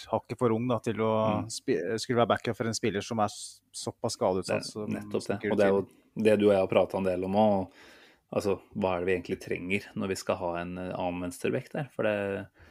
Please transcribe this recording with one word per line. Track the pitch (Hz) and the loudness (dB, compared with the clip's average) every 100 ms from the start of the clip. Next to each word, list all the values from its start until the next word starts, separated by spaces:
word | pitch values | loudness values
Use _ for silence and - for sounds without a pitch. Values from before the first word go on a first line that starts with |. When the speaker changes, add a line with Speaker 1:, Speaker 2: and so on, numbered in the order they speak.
| - | -4
Speaker 1:
hakket | 110 - 117 | -4 -2 0
for | 123 | 2
ung, | 110 123 | 2 0
da, | 113 | -2
til | - 104 | -2 0
å | 110 110 110 107 | 2 2 2 0
Speaker 2:
Mm. | 107 | -2
Speaker 1:
spi-, | - - 95 85 113 | -6 -2 -2 0 -4
skulle | - 117 | 0 2
være | 110 | 4
backup | 104 - 110 | 2 0 -2
for | 113 | -2
en | |
spiller | 107 113 98 | -2 -2 -2
som | 98 113 | -2 0
er | 104 | -2
s-, | - - - _ | -2 -16 -18 _
såpass | - - - 117 - | -10 -10 -4 -4 0
skadeutsatt | 107 92 - 107 | 0 0 0 -4
Speaker 2:
Det | - | -4
er | |
Speaker 1:
som, | 110 107 | -8 -6
Speaker 2:
nettopp | 101 104 117 | -6 -4 -4
Speaker 1:
som | - 101 | -2 -4
Speaker 2:
det. | 104 | 0
Og | 104 | 4
det | 98 | 4
er | |
jo | 98 | 4
Speaker 1:
Kieran | 95 _ _ - | 0 _ _ 2
Speaker 2:
det | 107 104 | 4 6
du | 101 | 6
og | |
jeg | 98 | 6
har | 95 | 6
pratet | 107 90 | 4 4
en | 95 | 2
del | 95 90 | 0 0
om, | 92 98 | 0 4
og, | 107 98 92 - - - - _ - | 4 4 0 -10 -20 -20 -20 _ -6
altså, | - 101 92 - 107 | -2 0 -2 -4 -2
hva | 95 90 | 0 0
er | |
det | 90 | 0
vi | 90 | 0
egentlig | 90 95 | -2 -8
trenger | - 92 87 101 - - | -6 -6 -2 -4 -4 -6
når | 101 | -4
vi | |
skal | 95 - 95 | -4 -2 -2
ha | 90 85 | -2 -4
en, | 90 90 | -6 -8
eh, | 90 92 | -8 -4
annen | 90 87 | -4 -4
venstrebekk | 90 - 107 131 - | -6 -4 -2 -2 -4
der? | 175 143 | -8 -8
For | - | -4
det, | 110 104 98 98 101 _ - | -2 0 -2 -4 -8 _ -20